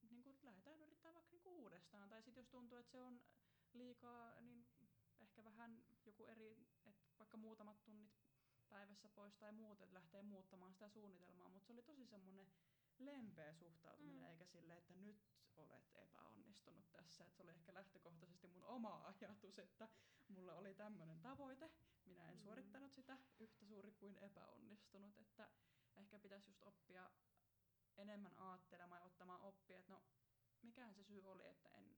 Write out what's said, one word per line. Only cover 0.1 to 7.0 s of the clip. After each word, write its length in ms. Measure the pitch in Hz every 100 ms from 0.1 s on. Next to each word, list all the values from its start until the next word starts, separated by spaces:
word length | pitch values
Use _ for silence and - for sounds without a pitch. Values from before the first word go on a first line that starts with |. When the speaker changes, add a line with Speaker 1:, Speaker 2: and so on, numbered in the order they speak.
Speaker 1:
niinku, 280 | 240 269 269
lähdetään 360 | 277 190 269 311
yrittää 340 | 311 320 330
vaikka 160 | 330 330
niinku 200 | 349 370 349
uudestaan. 460 | 214 170 - 208 202
Tai 140 | 220
sit 140 | 240 240
jos 120 | 240
tuntuu, 300 | 254 240 240
että 140 | 247
se 80 | 254
on 200 | 254 240 - - - - -
liikaa, 680 | 240 247 240 240 240 233 -
niin 280 | 233 240 233 - - - - -
ehkä 240 | 214 -
vähän 380 | 220 214 233 226 - - -
joku 180 | 208
eri, 340 | 226 220 220 220 - - 220
että 60 | 202